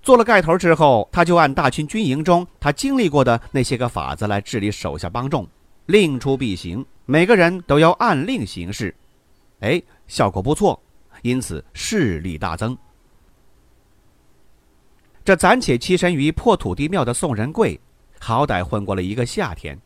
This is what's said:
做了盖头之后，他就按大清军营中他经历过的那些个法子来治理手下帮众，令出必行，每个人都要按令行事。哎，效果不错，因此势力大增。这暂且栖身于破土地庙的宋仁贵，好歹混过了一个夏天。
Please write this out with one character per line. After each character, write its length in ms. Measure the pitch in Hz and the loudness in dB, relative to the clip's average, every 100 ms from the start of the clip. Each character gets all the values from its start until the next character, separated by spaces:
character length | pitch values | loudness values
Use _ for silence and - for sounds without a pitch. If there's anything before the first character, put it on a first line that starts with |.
做 140 | - 247 | 6 4
了 80 | |
盖 160 | 226 214 | 6 2
头 160 | 160 180 | 4 2
之 180 | 175 | 4
后， 320 | 160 151 117 - | 4 6 4 0
他 100 | 175 | 0
就 140 | 170 170 | 2 4
按 160 | 151 | 4
大 160 | 139 139 | 2 0
清 180 | - 151 | -2 -6
军 160 | 220 | -2
营 220 | 185 135 | -2 -2
中 200 | 156 175 180 _ | 2 0 0 _
他 140 | 143 | -4
经 240 | 147 269 269 | -2 -2 0
历 100 | 190 | 2
过 160 | 143 | 2
的 160 | 123 117 - | 2 2 -2
那 120 | 139 | -2
些 140 | 120 120 | -2 -2
个 100 | 123 | -4
法 280 | 101 65 | -4 -6
子 120 | 73 104 | -4 -2
来 140 | 101 | -2
治 180 | - 110 | -4 -4
理 100 | 101 | -4
手 260 | 101 90 76 | -4 -8 -8
下 140 | 87 | -6
帮 180 | 113 135 | -6 -2
众， 180 | 147 90 _ _ _ - | -4 -6 _ _ _ 2
令 320 | 202 175 127 | 2 4 0
出 160 | 139 | -2
必 220 | 131 123 92 | -2 -2 -4
行， 280 | 87 95 - - | -8 -10 -12 -16
每 220 | - 147 185 | 0 2 4
个 100 | 220 | 4
人 240 | 170 185 | 4 0
都 160 | - 143 | 0 4
要 120 | 160 | 4
按 340 | 180 233 147 180 | 4 0 0 -2
令 200 | 254 107 | -4 -6
行 260 | 87 85 | -8 -10
事。 220 | 104 98 - _ _ _ _ _ _ | -8 -8 -10 _ _ _ _ _ _
哎， 200 | 107 170 _ _ - | -2 -2 _ _ -12
效 220 | - 110 | -2 -2
果 100 | 95 | 0
不 140 | 107 | -2
错， 280 | 151 196 - _ _ _ - | 0 0 -2 _ _ _ -8
因 180 | 120 127 | -4 -4
此 240 | - 78 - | -4 -12 -12
势 440 | - - 220 123 80 | -12 -4 0 0 -2
力 180 | 87 76 | -6 -6
大 180 | 92 80 | -6 -4
增。 200 | 110 127 - _ _ _ _ _ _ _ _ _ _ _ _ _ _ _ _ _ _ _ _ _ _ _ | -6 -8 -16 _ _ _ _ _ _ _ _ _ _ _ _ _ _ _ _ _ _ _ _ _ _ _
这 140 | - 185 | 0 4
暂 240 | 180 247 | 4 4
且 160 | - 123 | 2 -2
栖 220 | - 180 | 0 0
身 160 | 180 | 0
于 180 | 160 147 | 0 -2
破 240 | - 240 190 | 0 0 0
土 180 | 104 | -2
地 140 | 95 151 | -4 -2
庙 160 | 185 | -2
的 80 | 120 | -2
宋 240 | 127 165 107 | -2 -4 -2
仁 160 | 120 | -4
贵， 260 | 160 170 78 _ _ _ - | -2 -2 -2 _ _ _ -16
好 280 | - 117 147 | -4 -2 0
歹 180 | 95 | -2
混 220 | 90 107 101 | -2 -6 -4
过 80 | |
了 80 | 95 | -4
一 120 | 92 | -4
个 120 | 110 120 | -4 -6
夏 280 | - 156 | -4 -6
天。 240 | 87 80 69 | -8 -14 -16